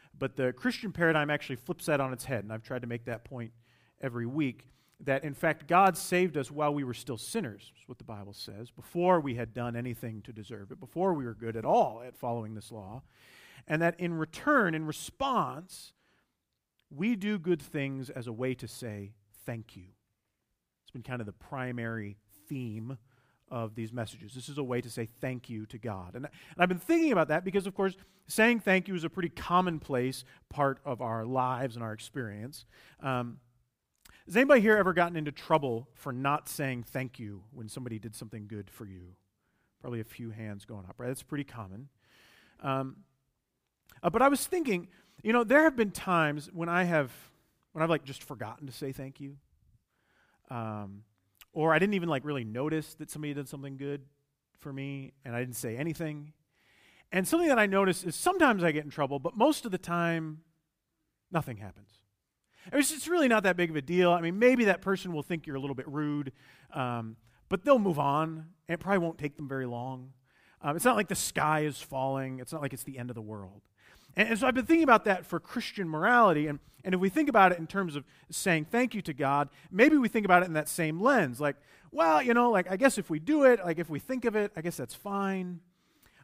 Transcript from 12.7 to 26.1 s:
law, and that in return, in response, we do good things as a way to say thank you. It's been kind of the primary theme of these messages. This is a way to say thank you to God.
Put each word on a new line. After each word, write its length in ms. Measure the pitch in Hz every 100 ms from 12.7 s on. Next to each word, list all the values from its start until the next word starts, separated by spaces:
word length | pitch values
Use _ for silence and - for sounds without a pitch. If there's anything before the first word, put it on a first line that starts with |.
law, 320 | 110 95 123 - _ - - - - -
and 140 | 156
that 180 | 170 170
in 140 | 175
return, 600 | 160 156 - 294 285 185
in 120 | 156 156
response, 1040 | - - - 269 233 135 135 185 - - _ _ _ _ _ _ _ _ _ _
we 280 | 143 214 220
do 200 | 208 208
good 240 | 165 170
things 480 | - 151 139 135 123
as 180 | 131 120
a 40 |
way 240 | 110 127 123
to 140 | 117
say 420 | - 120 104 101 - _ _ -
thank 300 | 113 107 101
you. 120 | 90 _ _ _ _ _ _ _ _ _
It's 80 | _
been 120 | 127
kind 180 | 113 123
of 40 | 104
the 80 |
primary 840 | - - 135 127 120 113 113 101 101 _ _ -
theme 500 | 139 120 110 117 135 _ _ _ _ -
of 240 | 123 110 110
these 160 | 113
messages. 420 | 123 110 113 104
This 140 | 127 139
is 100 | 143
a 60 |
way 160 | 127 123
to 100 | 123
say 160 | 123 113
thank 440 | - 131 127 -
you 160 | 113 107
to 100 | 113
God. 380 | 113 95 90